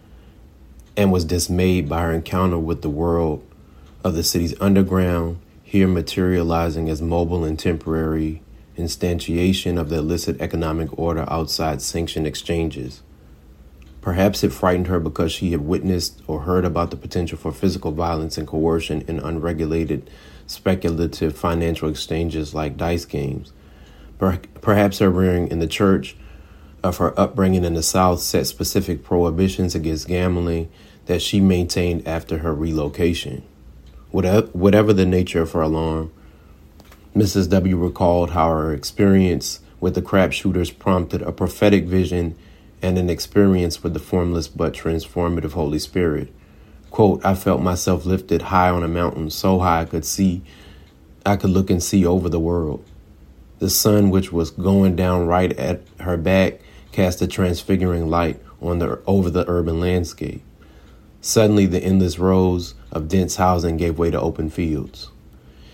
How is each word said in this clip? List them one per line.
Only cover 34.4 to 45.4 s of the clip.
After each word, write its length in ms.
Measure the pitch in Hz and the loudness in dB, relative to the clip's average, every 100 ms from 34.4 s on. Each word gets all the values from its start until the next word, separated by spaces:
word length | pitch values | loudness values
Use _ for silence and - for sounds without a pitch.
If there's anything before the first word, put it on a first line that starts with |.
| 113 90 | 0 2
whatever 380 | 95 104 107 | 4 6 6
the 140 | 98 90 | 4 4
nature 340 | 90 90 85 | 2 0 -2
of 120 | 80 | -2
her 80 | 85 | 0
alarm, 500 | 78 80 80 80 80 - - - - - - - - - - - | 0 0 0 -2 -6 -12 -20 -20 -20 -20 -20 -20 -20 -20 -4 0
Missus 320 | 104 101 85 | 2 2 2
W 280 | 95 95 92 | 2 2 2
recalled 540 | 87 - 90 87 85 | 0 2 2 4 2
how 180 | 85 80 | 2 2
her 220 | 80 78 | 2 -2
experience 880 | 73 - - 101 95 92 85 - - - - | -4 -6 2 4 6 4 2 -4 -10 -16 -4
with 160 | 92 92 | -2 -2
the 80 | |
crap 300 | - 101 87 | 0 2 2
shooters 360 | - 101 90 85 | 0 -2 0 -2
prompted 540 | - - 92 85 - | -4 0 0 0 -6
a 80 | 87 | -8
prophetic 540 | - 87 - 104 101 85 | -4 -4 2 4 4 4
vision 520 | 92 87 87 85 78 - - - - | 0 0 0 -2 -6 -16 -20 -20 -6
and 160 | 92 92 | -2 0
an 140 | 90 | 0
experience 720 | 80 - 101 101 92 87 - | -2 0 4 6 6 2 -2
with 140 | - 80 | -6 -6
the 40 | |
formless 480 | - 92 87 85 82 | -2 0 0 0 -4
but 260 | - 82 | -2 -4
transformative 800 | - - 82 - - 85 85 | -2 -4 -4 -4 -2 -2 -2